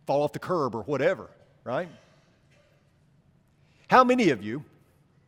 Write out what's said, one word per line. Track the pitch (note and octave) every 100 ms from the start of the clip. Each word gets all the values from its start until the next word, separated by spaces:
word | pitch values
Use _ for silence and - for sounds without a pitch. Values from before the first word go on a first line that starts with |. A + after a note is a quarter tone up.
| -
fall | C#3+
off | D3
the | -
curb | - F3 C3
or | A2
whatever, | G2+ C#3 D#3 D#3 F2+ - _ _
right? | A2+ C3+ F3 - _ _ _ _ _ _ _ _ _ _ _ _ _ _ _ _ _ _ -
How | A3
many | B3 B3+ G3
of | A2+
you | G#2 C3+ - _ _ _ _ _